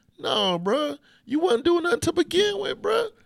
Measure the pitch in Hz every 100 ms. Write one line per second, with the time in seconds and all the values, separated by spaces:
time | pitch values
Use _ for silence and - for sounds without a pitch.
0 | _ - - 214 196 170 185 269 294 285
1 | _ _ - 302 359 233 330 339 339 -
2 | 339 339 - 349 415 403 392 - - 440
3 | 440 -